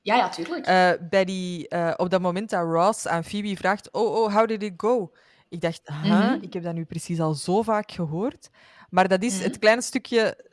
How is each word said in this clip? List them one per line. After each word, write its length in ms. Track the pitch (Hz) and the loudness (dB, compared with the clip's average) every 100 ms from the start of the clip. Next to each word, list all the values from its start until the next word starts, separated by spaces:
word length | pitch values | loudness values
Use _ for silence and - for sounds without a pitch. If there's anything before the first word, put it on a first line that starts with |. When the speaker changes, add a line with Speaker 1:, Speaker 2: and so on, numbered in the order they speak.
Speaker 1:
Ja, 140 | 196 240 | 0 2
ja, 140 | - | 0
tuurlijk. 360 | - 170 330 247 | -2 -6 -4 2
Speaker 2:
Eh, 260 | 185 180 170 170 | 4 4 2 0
bij 160 | 196 185 | 0 0
die, 420 | 190 180 175 - | -2 -6 -6 -6
eh, 260 | 175 165 - | -2 -2 -2
op 120 | 180 | 0
dat 120 | 185 | 0
moment 280 | 180 175 220 | 0 -2 -2
dat 140 | 190 | -2
Ross 440 | 170 165 185 214 - | 0 2 2 2 -2
aan 160 | 165 | -4
Phoebe 320 | 165 208 208 185 | -4 -6 -6 -2
vraagt, 360 | 185 202 - | -2 -2 -4
"Oh, 240 | 190 220 202 | -2 0 2
oh, 180 | 220 202 | 2 4
how 120 | 220 | 2
did 160 | 220 | 2
it 100 | 208 170 | -6 -4
go?" 360 | 214 247 170 _ _ _ _ | 0 0 -2 _ _ _ _
Ik 120 | 170 | -6
dacht, 200 | 165 165 | -4 -4
"Huh? 200 | - 147 | -10 -2
Speaker 1:
Mhm. 340 | 196 208 226 311 | 2 4 4 0
Speaker 2:
Ik 120 | 180 | -4
heb 100 | 185 | -8
dat 100 | 170 | -6
nu 120 | 165 160 | -6 -6
precies 340 | 165 - 165 | -8 -4 -2
al 140 | 160 | 0
zo 280 | 151 - 190 | -2 0 0
vaak 300 | 220 214 208 | 2 -2 -2
gehoord." 580 | - 160 160 240 - - _ _ - - | -6 -6 -4 -4 -6 -16 _ _ -20 -2
Maar 180 | 180 185 | 2 4
dat 160 | 185 | 4
is 100 | 233 196 | 0 -2
Speaker 1:
Mhm. 80 | |
Speaker 2:
het 160 | 175 - | -4 2
kleine 220 | 214 240 | 4 4
stukje 680 | - 262 - 233 214 - - | 2 -6 0 2 2 -2 -14